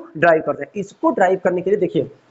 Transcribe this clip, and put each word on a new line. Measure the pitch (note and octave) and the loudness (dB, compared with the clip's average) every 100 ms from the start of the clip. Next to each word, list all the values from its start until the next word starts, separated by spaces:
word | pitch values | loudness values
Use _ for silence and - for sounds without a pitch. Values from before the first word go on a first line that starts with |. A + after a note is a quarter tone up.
| E4 D#3+ | -4 0
ड्राइव | E3+ D#3+ D3 | 4 4 0
करते | C#3 | -6
हैं। | C#3+ G#3 | -8 -10
इसको | G3 - D#4+ | -10 -4 -2
ड्राइव | A#3+ F#3 F#3 | 2 2 2
करने | F#3 F3+ | 0 -2
के | F3+ | -2
लिए | G3+ | -2
देखिए, | E3+ D#3+ C3+ - _ | 0 -2 -4 -8 _